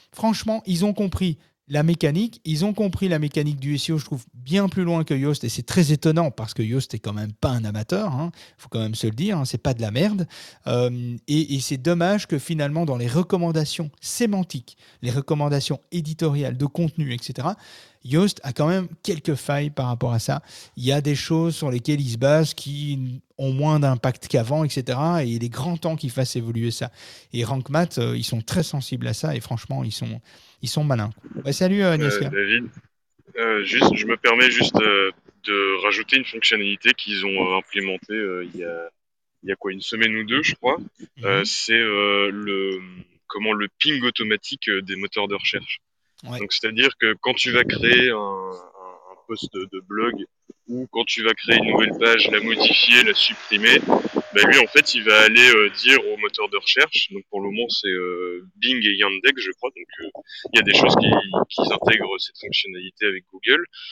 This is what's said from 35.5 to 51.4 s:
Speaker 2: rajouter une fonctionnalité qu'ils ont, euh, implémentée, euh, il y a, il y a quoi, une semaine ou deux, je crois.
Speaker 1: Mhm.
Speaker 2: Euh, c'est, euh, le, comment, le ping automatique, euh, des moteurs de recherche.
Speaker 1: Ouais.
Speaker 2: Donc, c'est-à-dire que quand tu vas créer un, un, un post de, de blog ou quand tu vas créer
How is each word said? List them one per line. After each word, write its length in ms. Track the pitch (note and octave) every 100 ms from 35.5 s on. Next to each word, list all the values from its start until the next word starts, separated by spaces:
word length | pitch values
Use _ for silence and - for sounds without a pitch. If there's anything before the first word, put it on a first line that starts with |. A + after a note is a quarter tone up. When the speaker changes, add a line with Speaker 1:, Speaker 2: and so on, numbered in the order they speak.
| G2+ G2 F#2+
Speaker 2:
rajouter 340 | G2 A2+ A2+ C3+
une 60 |
fonctionnalité 680 | B2+ A2+ - A2 G2+ G2+ A2+ B2+
qu'ils 300 | G#2 G2+ G2
ont, 260 | G2 F#2
euh, 60 | F#2
implémentée, 560 | - G2+ G2 F#2 -
euh, 340 | G#2+ G#2 F2+ F2
il 60 | F2+
y 40 |
a, 260 | E2+ E2+ E2 - _ _ _ _
il 60 | F#2
y 40 |
a 40 | G2
quoi, 160 | G2+
une 100 | F#2+
semaine 320 | - A2 A2+
ou 100 | A2
deux, 200 | G#2+ B2+
je 100 | D#3
crois. 240 | - B2 D#3
Speaker 1:
Mhm. 460 | - - - -
Speaker 2:
Euh, 180 | G#2 G2
c'est, 280 | G2 - -
euh, 580 | A2+ A2+ G2+ G2+ G2+ G2+
le, 480 | G2+ G#2 G2 G2 F#2+ F#2 F2+ F2 _ -
comment, 260 | G2+ G#2+
le 160 | G#2+ G2+ -
ping 220 | D3+ D3
automatique, 640 | B2 - A2 G#2+ - C#3 -
euh, 140 | G2
des 120 | F#2+
moteurs 320 | F#2+ G2 - G2+
de 80 |
recherche. 460 | G2 - G2+ - - _ _ _ _ A#2+
Speaker 1:
Ouais. 120 | B2
Speaker 2:
Donc, 120 | G2+
c'est-à-dire 380 | - A2+ A2 C3 -
que 140 | A2+ G#2
quand 140 | B2
tu 180 | B2+ C3
vas 100 | A#2+
créer 480 | A#2+ - A#2+ B2 B2+
un, 60 | A2
un, 20 |
un 1000 | G2+ G2 F#2+ F#2 F2+ F#2+ F#2 F2+ F#2 F#2+ -
post 260 | A2 -
de, 140 | G2 F#2+
de 60 | F#2+
blog 460 | F#2+ G#2 A#2 G2 F#2+ _ - _ -
ou 220 | B2 B2+
quand 140 | A2+
tu 180 | A#2 -
vas 100 | A2+
créer 260 | A2+